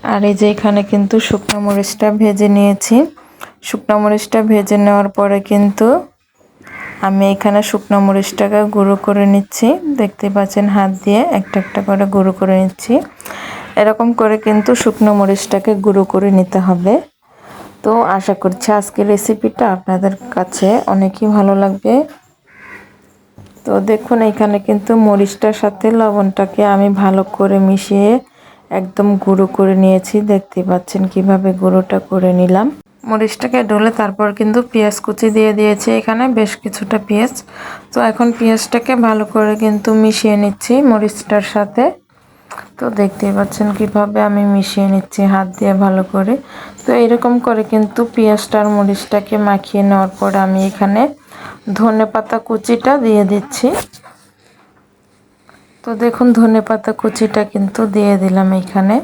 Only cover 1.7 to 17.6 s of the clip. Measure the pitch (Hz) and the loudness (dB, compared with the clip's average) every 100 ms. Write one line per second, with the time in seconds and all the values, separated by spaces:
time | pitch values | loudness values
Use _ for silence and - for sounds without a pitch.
1.7 | 202 196 - 214 208 214 202 208 202 202 | -2 -4 -2 -2 2 0 2 2 4 2
2.7 | 196 - 233 320 - - _ - _ - | 0 2 2 2 -4 -20 _ -20 _ -12
3.7 | 208 - 208 208 214 - 226 220 214 202 | -12 -2 0 2 0 0 -2 2 2 2
4.7 | 208 202 202 202 202 202 202 196 202 202 | 2 4 2 0 0 0 0 0 2 2
5.7 | 196 220 311 - _ _ _ _ _ - | 2 2 2 -2 _ _ _ _ _ -20
6.7 | - - - 196 196 196 196 208 202 208 | -20 -18 -6 -2 2 2 2 2 0 0
7.7 | 208 - 202 196 196 196 - 202 208 214 | -4 0 2 2 0 -2 -4 0 0 0
8.7 | 208 196 196 - 202 202 202 196 - 226 | 2 2 0 0 2 4 2 0 -2 0
9.7 | 349 339 277 202 - 202 196 196 202 202 | 0 -2 -2 -4 -4 -4 -2 -2 -2 0
10.7 | 202 190 190 - 208 320 233 190 196 190 | 2 0 -2 0 0 2 -2 -2 -4 -4
11.7 | 208 196 196 196 196 190 185 190 190 190 | -6 -2 -2 0 2 0 0 0 2 0
12.7 | 185 - 254 - - - - - - - | -4 -2 -2 -2 -16 -18 -16 -14 -16 -8
13.7 | - 208 220 233 233 220 214 214 214 208 | 0 0 2 0 2 0 0 2 0 2
14.7 | 247 247 - 214 208 196 196 - 196 196 | 0 0 2 2 4 2 0 -2 -2 0
15.7 | 208 202 196 190 190 202 190 185 190 185 | 0 2 0 0 0 2 2 2 0 0
16.7 | 180 185 262 - _ _ _ - - | 0 0 0 -2 _ _ _ -20 -20